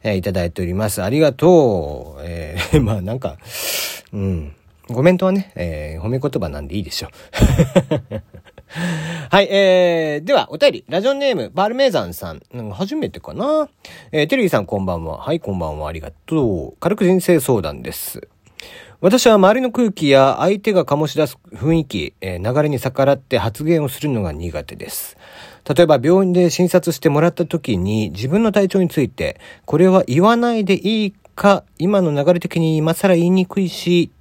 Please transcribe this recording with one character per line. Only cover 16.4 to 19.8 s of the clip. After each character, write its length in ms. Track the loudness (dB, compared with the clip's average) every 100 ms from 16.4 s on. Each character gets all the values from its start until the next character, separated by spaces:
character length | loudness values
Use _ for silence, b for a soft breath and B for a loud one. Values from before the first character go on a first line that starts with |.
| 0 -2 -6
う。 20 | -6
軽 180 | -4 0
く 80 |
人 140 | 2 2
生 180 | 4 2
相 220 | 4 0
談 200 | -2 -8
で 100 | -12
す。 360 | -12 -12 -14 -18 _ _ B B B B B
私 260 | 2 4 4
は 80 |
周 200 | 6 6
り 80 | 4
の 100 | 0
空 180 | 0